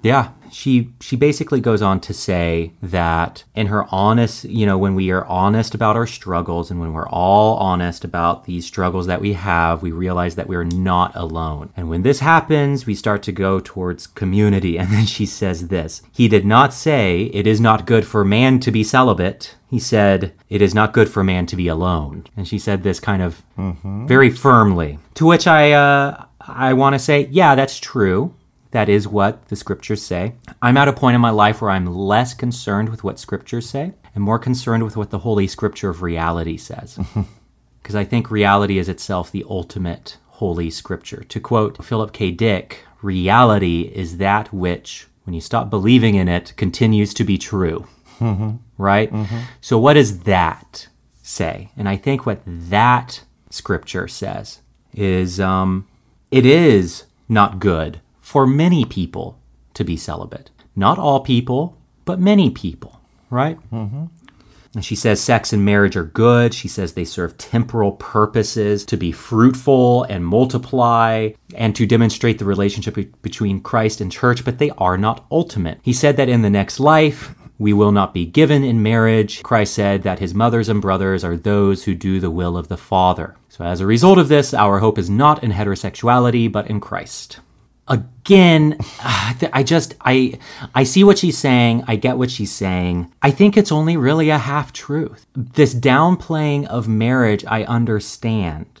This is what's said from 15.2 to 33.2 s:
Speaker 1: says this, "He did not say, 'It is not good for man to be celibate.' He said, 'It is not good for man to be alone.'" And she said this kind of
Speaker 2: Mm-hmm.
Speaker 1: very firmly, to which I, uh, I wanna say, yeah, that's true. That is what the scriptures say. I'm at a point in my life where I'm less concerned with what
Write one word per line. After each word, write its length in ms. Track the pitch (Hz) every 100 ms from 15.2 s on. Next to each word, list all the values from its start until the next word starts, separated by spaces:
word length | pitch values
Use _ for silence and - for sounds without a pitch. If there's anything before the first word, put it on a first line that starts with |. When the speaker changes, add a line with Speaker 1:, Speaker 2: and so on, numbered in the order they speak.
Speaker 1:
says 440 | 101 - 98 85 87
this, 340 | 92 78 - _
"He 160 | - 117
did 160 | 104
not 300 | 98 113 135
say, 560 | - 160 143 98 87 110
'It 140 | 98 104
is 120 | 110
not 240 | 117 110 -
good 180 | 113
for 220 | - 107 98
man 340 | 107 131 127
to 100 | 123
be 140 | 110
celibate.' 720 | 110 131 127 90 90 - - - _
He 80 | 120
said, 560 | - 110 101 95 90 - _
'It 100 | 104
is 140 | 98
not 180 | 104 107
good 160 | - 107
for 160 | -
man 220 | 95 92 87
to 100 | 92
be 100 | 87
alone.'" 560 | 80 90 85 71 78 - -
And 100 | 92
she 120 | 104
said 240 | 107 98
this 180 | 98 90
kind 220 | - 101
of 200 | 90 - _ -
Speaker 2:
Mm-hmm. 500 | 95 85 95 101 131
Speaker 1:
very 220 | 131 131
firmly, 680 | 127 135 120 107 87 78 73 _
to 100 | -
which 220 | 160 165 175
I, 260 | 156 147
uh, 520 | 147 143 143 139 - - _
I 320 | - - 131
wanna 240 | 131 135 139
say, 280 | 123 147 135
yeah, 240 | 147 160
that's 240 | 135 135 -
true. 560 | - 131 98 92 156 - _ _ _
That 140 | 120 101
is 180 | 104 101
what 380 | 104 98 110 _
the 60 | 101
scriptures 460 | - 98 - 107
say. 320 | - 90 101 123 - -
I'm 160 | 120 131
at 120 | 139
a 40 |
point 220 | 131 131
in 60 | 123
my 100 | 120
life 320 | 107 104 107
where 80 | 107
I'm 160 | 95 90
less 480 | 87 98 104 123
concerned 540 | - 123 120 - 101 110
with 160 | 110
what 160 | 98 -